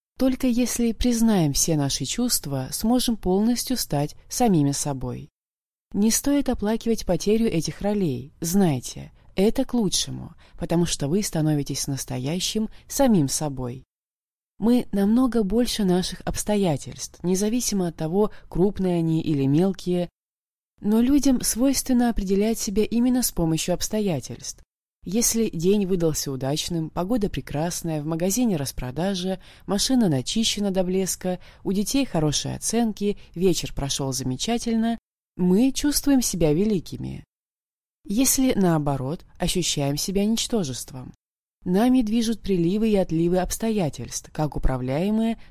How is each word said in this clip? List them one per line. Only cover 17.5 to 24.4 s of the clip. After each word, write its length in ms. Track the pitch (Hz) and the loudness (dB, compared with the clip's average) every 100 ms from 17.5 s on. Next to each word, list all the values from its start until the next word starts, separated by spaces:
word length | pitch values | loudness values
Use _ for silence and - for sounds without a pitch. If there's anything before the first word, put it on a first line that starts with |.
| 247 - 202 170 | 0 -2 0 -2
от 80 | - | -2
того, 360 | 160 190 208 - - | -2 0 0 -2 -6
крупные 480 | 160 202 202 185 170 | 0 0 2 0 2
они 240 | 165 160 | 2 0
или 240 | - 143 135 | 0 0 2
мелкие, 640 | 147 196 190 180 180 175 _ _ _ _ _ _ _ | 4 2 0 -4 -2 -4 _ _ _ _ _ _ _
но 200 | 202 220 | 0 2
людям 400 | 247 285 277 247 | 4 4 4 2
свойственно 680 | - 214 269 262 - 247 240 | 0 0 2 2 2 2 2
определять 500 | 226 190 196 214 220 | 0 0 2 2 0
себя 240 | - 196 | -2 0
именно 400 | 208 226 254 247 | 0 2 2 2
с 80 | 233 | 0
помощью 420 | - 165 160 - | 0 0 0 0
обстоятельств. 880 | 175 - 214 202 143 - 120 | -2 -2 -2 -2 -2 -6 -12